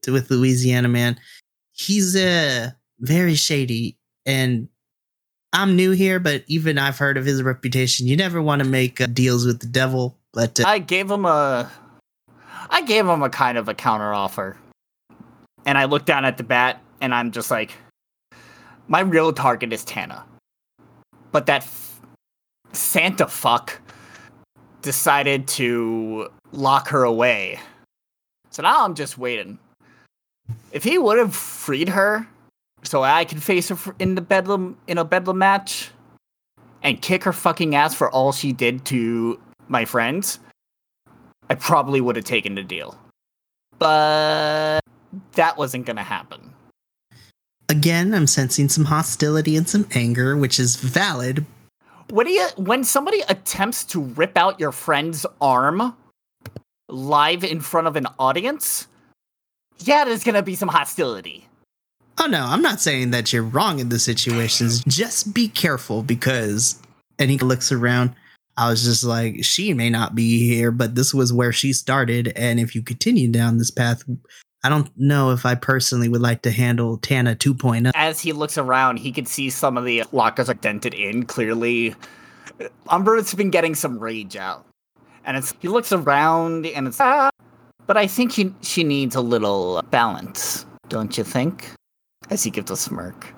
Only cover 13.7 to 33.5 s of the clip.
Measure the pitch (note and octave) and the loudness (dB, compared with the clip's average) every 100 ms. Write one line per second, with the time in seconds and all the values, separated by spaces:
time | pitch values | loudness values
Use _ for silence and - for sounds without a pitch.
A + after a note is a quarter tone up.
13.7 | G#2+ C3 A2 G#2 G#2 G2 - F#2+ G2 - | -4 0 0 0 -2 -4 -6 -10 -10 -20
14.7 | _ _ _ _ _ - _ _ _ - | _ _ _ _ _ -20 _ _ _ 0
15.7 | C#3 C3+ C#3+ C#3 D3 C3+ B2+ A#2 B2 B2 | 2 2 0 2 0 0 -4 -2 2 2
16.7 | B2 _ _ C3+ B2 A#2+ A2+ A2 A#2+ A2 | -2 _ _ -2 -2 -2 -6 -4 -4 -4
17.7 | - _ _ _ _ _ - - - - | -12 _ _ _ _ _ -20 -20 -20 -20
18.7 | - - D#3 F#3+ E3 D#3+ C#3+ C3+ A#2 A#2 | -20 -2 0 2 2 2 2 0 0 -4
19.7 | A2 - - F2+ - - - _ _ _ | -6 -8 -10 -10 -14 -20 -20 _ _ _
20.7 | _ _ _ _ _ _ D3+ C#3 C#3 - | _ _ _ _ _ _ -2 2 0 -2
21.7 | - - - - _ _ _ _ _ _ | -16 -18 -20 -20 _ _ _ _ _ _
22.7 | - - F3 E3+ F#3 D3 - B2+ A#2 - | -6 -2 0 0 0 -2 0 0 0 -2
23.7 | - - - - - - _ _ _ _ | -16 -18 -20 -20 -20 -20 _ _ _ _
24.7 | _ C#3+ C3 - C#3+ C#3+ C#3 C3+ - B2 | _ -6 -2 2 2 2 0 -2 -2 0
25.7 | A#2+ A2+ A2+ A2 A2 G#2+ _ _ C#3+ C3+ | 0 -2 -4 -4 -8 -10 _ _ -2 2
26.7 | C3+ - C#3+ B2+ A2+ B2 A2 F#2+ G2 - | 2 2 0 2 4 2 2 -2 -12 -16
27.7 | - _ _ _ _ _ _ _ - D#3+ | -20 _ _ _ _ _ _ _ -2 2
28.7 | D4 A3 D3+ C#3 - B2 A#2 F#2+ G2+ _ | 2 2 -2 -10 -6 -6 -6 -8 -16 _
29.7 | _ _ _ _ _ _ _ - - _ | _ _ _ _ _ _ _ -14 -14 _
30.7 | D3 A3+ F4 B3 A3 A3 F#3+ - - - | -6 0 2 4 4 2 -2 -10 -12 -6
31.7 | C#3 E3+ F#3+ G3 G#3+ A3+ _ _ _ _ | -2 0 2 2 0 -6 _ _ _ _
32.7 | _ - C#3+ C3 D#3 E3+ D3+ D3+ | _ -4 0 4 2 2 -6 0